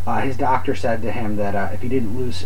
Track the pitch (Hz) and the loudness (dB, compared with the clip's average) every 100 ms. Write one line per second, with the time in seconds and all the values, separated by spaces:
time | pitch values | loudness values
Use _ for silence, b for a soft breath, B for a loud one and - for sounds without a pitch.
0 | - 117 135 131 139 - - 127 123 110 | 0 0 0 0 0 0 0 0 0 0
1 | 110 104 104 104 101 98 92 - 123 131 | 0 0 0 0 0 0 0 0 0 0
2 | 107 123 127 - | 0 0 0 0